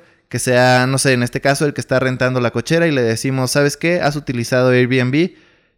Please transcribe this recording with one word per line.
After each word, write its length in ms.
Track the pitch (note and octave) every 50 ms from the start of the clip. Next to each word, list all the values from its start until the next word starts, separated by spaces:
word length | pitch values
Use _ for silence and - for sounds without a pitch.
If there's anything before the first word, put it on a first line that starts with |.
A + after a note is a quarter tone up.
| _ _ _ _ _
que 100 | - -
sea, 480 | A#2+ - B2+ B2 B2 B2+ B2+ B2+ B2+ B2+
no 120 | C3 C3+
sé, 160 | C3+ - C#3 B2+
en 100 | B2 A#2+
este 160 | B2 - C3+
caso, 260 | - C#3 C#3 - D#3
el 80 | D3 C3
que 60 | -
está 180 | A#2+ - C3+
rentando 440 | B2+ C3 C3 B2+ A#2+ B2+ B2+ B2+ B2+
la 100 | A#2+ A#2
cochera, 360 | - A#2 - - D#3+ E3 E3+
y 40 | E3+
le 120 | D3 C3 A#2+
decimos, 480 | A2+ A2+ A2+ - C3+ C3 C3 B2+ B2
"¿Sabes 260 | - D3 C#3+ C#3+ C#3+
qué? 240 | - - E3 F3 F3
¿Has 160 | - D3 D3
utilizado 540 | D3+ C#3+ - C3 A#2+ A#2 - C3 B2+ B2+ B2+
Airbnb?". 600 | B2 B2 B2+ A#2+ C3 C3 B2 B2+ C3 D3+ F3 F#3+ - - _ _ _ _ _ _ _